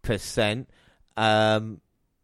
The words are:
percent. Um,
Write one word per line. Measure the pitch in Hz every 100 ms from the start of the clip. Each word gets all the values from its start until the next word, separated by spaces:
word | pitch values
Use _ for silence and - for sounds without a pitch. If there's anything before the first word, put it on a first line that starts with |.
percent. | - 104 - - 107 117 131 _ _ _ _ -
Um, | 110 107 110 107 110 104 _ _ _ _